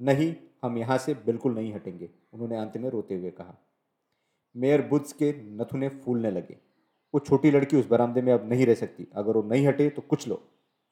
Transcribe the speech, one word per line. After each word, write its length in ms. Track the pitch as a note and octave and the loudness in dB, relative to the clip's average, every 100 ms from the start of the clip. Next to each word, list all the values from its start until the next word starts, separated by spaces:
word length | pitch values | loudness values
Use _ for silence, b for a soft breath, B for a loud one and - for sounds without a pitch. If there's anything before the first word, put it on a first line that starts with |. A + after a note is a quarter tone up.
"नहीं, 340 | C3 C3+ E3 E3 - _ | 2 2 2 -4 -16 _
हम 140 | B2+ A#2 | -8 -4
यहाँ 200 | A#2 C3 | -2 -2
से 160 | - | -2
बिल्कुल 420 | C3 A2 A2+ C3+ A2 | -4 -2 -2 -2 -2
नहीं 180 | A2 | -6
हटेंगे," 360 | G#2 G2 F2 E2+ _ _ | -8 -12 -14 -16 _ _
उन्होंने 240 | A2+ A2+ A2+ | -12 -8 -6
अंत 200 | A2 A2+ | -8 -8
में 120 | B2+ | -6
रोते 260 | A2+ G2+ F#2+ | -6 -6 -8
हुए 160 | F2+ | -8
कहा। 240 | - F2+ - _ _ _ _ _ _ _ _ _ A#2+ | -12 -18 -20 _ _ _ _ _ _ _ _ _ -2
मेयर 320 | C3 D3 A#2 | 2 2 4
बुद्स 260 | C#3+ C#3+ | 0 -2
के 200 | - D3 | -2 -2
नथुने 560 | C#3+ G#2+ G#2+ A#2 C3 C3+ | -2 -10 -10 -8 -4 -6
फूलने 420 | - A#2+ A#2+ A2 | -6 -4 -2 -2
लगे। 260 | F2+ - - _ _ _ _ _ | -4 -8 -16 _ _ _ _ _
"वो 60 | D3 | -4
छोटी 320 | - C#3 D3+ | 2 4 6
लड़की 260 | C#3 C#3 D3 | 4 4 2
उस 100 | F#2 | 4
बरामदे 340 | A#2 A#2+ B2 | 4 2 2
में 120 | B2+ | 4
अब 160 | A#2+ A2 | 2 2
नहीं 160 | B2 A#2+ | 2 4
रह 80 | |
सकती, 340 | A2 G#2 - F2+ | 4 0 -10 -12
अगर 240 | G2 G#2 A2 | -6 0 0
वो 60 | |
नहीं 240 | G#2 B2+ C#3+ | 2 2 2
हटे 220 | C3+ D3 | 2 0
तो 120 | - | -2
कुछ 260 | - D3+ A#2 | -4 -4 -4
लो।" 200 | F#2 _ _ _ _ _ | -8 _ _ _ _ _